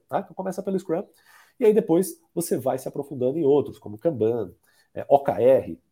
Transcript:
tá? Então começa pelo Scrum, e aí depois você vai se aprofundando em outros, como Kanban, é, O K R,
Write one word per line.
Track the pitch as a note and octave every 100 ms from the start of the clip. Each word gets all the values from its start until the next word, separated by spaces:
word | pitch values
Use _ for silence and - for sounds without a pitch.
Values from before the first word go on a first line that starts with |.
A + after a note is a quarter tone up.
| -
tá? | D#3
Então | F#3+
começa | - F#3+ F#3
pelo | G3 F#3+
Scrum, | - E3 G3+ _ _ - _ -
e | A3+
aí |
depois | G#3+ - E3 F#3 - _
você | F3 E3+ F3
vai | A#2+ C3
se | C#3
aprofundando | D3 C#3 C3+ B2 D#3
em |
outros, | C#3+ D3 - -
como | G#2 G#2+
Kanban, | E3+ C3 A2 A#2+ F#2 - _ _ _ -
é, | -
O | C#3
K | - G2
R, | A#2+ B2+ G2+ E2 _